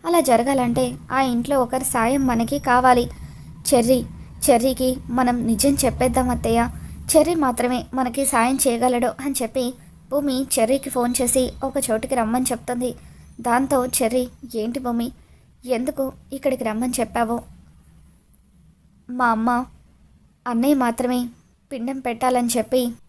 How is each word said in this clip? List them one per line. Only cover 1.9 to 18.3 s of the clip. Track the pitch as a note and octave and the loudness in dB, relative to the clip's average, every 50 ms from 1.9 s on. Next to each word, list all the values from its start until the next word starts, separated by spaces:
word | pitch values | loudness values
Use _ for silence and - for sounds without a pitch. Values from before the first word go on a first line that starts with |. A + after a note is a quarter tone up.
| - A#3+ A3+ A#3 C4+ C#4+ C4+ | 0 0 2 2 2 2 2
మనకి | B3+ A#3+ A3+ A#3 A3 C#4 C#4+ | 2 2 0 0 0 -2 -2
కావాలి. | - C4+ B3 B3 B3 B3+ B3 B3 - - - - - - - - - - - - - - C#4 | 0 2 2 4 6 6 6 4 2 -2 -8 -14 -16 -16 -16 -18 -18 -18 -18 -8 0 4 4
చెర్రీ, | A#3+ A3+ A#3 C4 B3 A#3 - - - - - - - - - | 4 6 6 4 2 2 -4 -12 -16 -16 -18 -12 -2 2 4
చెర్రీకి | B3 A#3 A#3 C4+ C4 - B3+ B3+ B3+ B3+ - - | 4 4 4 0 0 0 0 -2 -2 -2 -6 -4
మనం | A#3+ B3+ B3 B3 A#3+ A#3+ - | -2 0 2 2 0 0 0
నిజం | A3+ A3+ G3+ - C#4+ C#4 - - | 0 0 2 2 2 2 2 0
చెప్పేద్దాం | B3 A#3+ - B3 B3+ A#3 C4 B3+ B3 | 0 0 2 0 2 2 0 0 0
అత్తయ్య, | A#3+ A#3 - A3+ A3+ A#3 A#3 A#3+ - - - - - - - - - | -2 -2 -2 0 2 2 0 0 -4 -10 -14 -14 -14 -14 -6 4 4
చెర్రీ | D#4+ D4+ D#4+ F4 | 6 6 6 2
మాత్రమే | E4 C#4+ B3+ B3 A#3 A#3+ B3 B3+ A#3+ A3+ - - | 2 2 0 0 0 -2 -2 -2 -2 -6 -6 -4
మనకి | C4 B3+ B3 A#3+ C#4 C#4 | -4 -4 -2 -2 -2 -2
సాయం | C4 C#4+ A#3 A3+ B3 C4+ C4+ - | 0 2 2 2 2 2 2 2
చేయగలడు" | C4 A#3 A#3 B3 B3+ B3 A#3+ A#3+ | 2 2 2 2 2 2 2 0
అని | A#3+ - - C4 C#4+ C4 - B3 | -2 -4 -4 -6 -6 -4 -4 -4
చెప్పి | A3+ - C4 B3 A#3+ B3+ - - - - - - - | -4 -4 -4 -4 -4 -6 -10 -20 -20 -20 -20 -10 -4
భూమి | C4 D4 C#4+ C#4+ B3+ B3+ C4+ C4 - C4 | -4 -2 0 0 -2 -2 -2 -2 2 2
చెర్రీకి | A3+ A3 C4+ C#4 - C#4 | 2 2 2 -2 -2 -4
ఫోన్ | - B3+ A#3+ A#3+ A#3+ - | -2 -2 -2 0 0 0
చేసి | B3+ A#3+ - C4 B3+ - - - - | 0 2 2 2 0 0 -4 -6 -8
ఒక | C4+ C4 C#4+ - - | -4 -2 -4 -2 0
చోటుకి | A3 G#3+ - B3+ C4+ | -2 -2 -2 -2 -2
రమ్మని | B3 A3+ A3 A#3 B3+ B3+ - | -2 0 0 0 0 0 -2
చెప్తుంది. | B3 A3+ - - B3 B3 B3+ A#3+ - - - - - - - - - - | -4 -4 -4 -6 -4 -4 -4 -6 -6 -8 -18 -20 -20 -20 -20 -20 -20 -8
దాంతో | - B3 A#3 B3+ C4+ C4 D4 B3+ B3 | -2 0 0 0 2 2 2 0 0
చెర్రీ, | B3+ C4 - B3+ A3 A#3 B3+ B3 B3 - - - A#3+ - | 0 0 0 0 0 0 0 -2 -2 -8 -18 -18 -8 -6
"ఏంటి | A3+ G#3+ A#3 A#3+ C#4 | -6 -4 -4 -6 -4
భూమి, | B3+ A#3+ A#3+ A#3 A#3 B3+ - - - _ - - - - _ _ - | -4 -4 -2 -2 -4 -6 -8 -14 -20 _ -20 -20 -20 -20 _ _ -4
ఎందుకు | B3 B3+ A3+ B3+ C#4 D4 C#4+ C4+ C4 - - - - C#4 | -4 -2 -2 -2 -4 -2 -4 -4 -4 -6 -12 -16 -14 -12
ఇక్కడికి | C4+ - C#4 C4 B3+ B3 | -2 -2 -2 -2 0 -2
రమ్మని | A3 G#3+ A3 B3 B3+ B3 - | -4 -2 -2 -2 -2 -2 -2
చెప్పావు?" | A3+ A3+ - A#3+ A#3 A3 A#3+ A#3+ - - - - - - - - - - - - - - - _ _ _ | -4 -2 0 -2 -2 0 -2 -6 -6 -12 -20 -20 -20 -20 -20 -20 -20 -20 -20 -20 -20 -20 -20 _ _ _